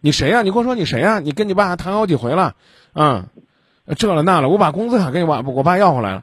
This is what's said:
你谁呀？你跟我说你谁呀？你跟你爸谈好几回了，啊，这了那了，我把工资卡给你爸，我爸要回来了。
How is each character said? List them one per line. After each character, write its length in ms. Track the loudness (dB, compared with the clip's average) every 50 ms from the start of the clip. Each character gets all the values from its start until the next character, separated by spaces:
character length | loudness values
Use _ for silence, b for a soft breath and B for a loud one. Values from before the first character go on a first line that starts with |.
你 120 | 2 0
谁 180 | 0 2 0 2
呀？ 120 | 2 2
你 80 | 2 2
跟 80 | 0 0
我 60 | 0
说 100 | 0 -2
你 100 | -2 -4
谁 160 | -4 -2 0
呀？ 180 | 0 0 0 0
你 140 | -2 -6
跟 160 | -4 -4 -4 -2
你 60 | 0
爸 220 | 0 0 0 -2
谈 160 | -6 -6 -4
好 140 | -2 -2 0
几 80 | 0 0
回 180 | -2 0 -2 0
了， 200 | 0 0 -2 -4 b b b b b b b
啊， 340 | b 0 0 2 2 0 -6 -10 _ -20 -20 _ _ _ _ _ _ _ _ -10 -6
这 180 | -2 -2 0 0
了 80 | 2
那 180 | 2 2 2 2
了， 80 | 2 2
我 100 | 2 2
把 140 | 2 2
工 160 | 0 -2 -4 -2
资 100 | 0 0
卡 120 | 0 0
给 100 | 0 -2
你 60 | 0
爸， 140 | 0 -2 -2
我 220 | -2 -4 -4 0
爸 140 | 0 2 2 4
要 160 | 4 4 2
回 80 | 2
来 120 | 0 -2 -4
了。 80 | -6